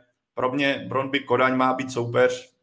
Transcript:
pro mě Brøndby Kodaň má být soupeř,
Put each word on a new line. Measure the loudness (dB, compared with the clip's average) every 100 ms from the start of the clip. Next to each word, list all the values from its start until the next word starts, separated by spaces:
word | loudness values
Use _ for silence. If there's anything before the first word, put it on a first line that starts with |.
| _ _ _
pro | -4 -2
mě | 0 0 -2 -4
Brøndby | -4 -2 -4
Kodaň | 0 2 2 2
má | 0
být | 0 -4
soupeř, | -6 -2 2 2 2 -12 _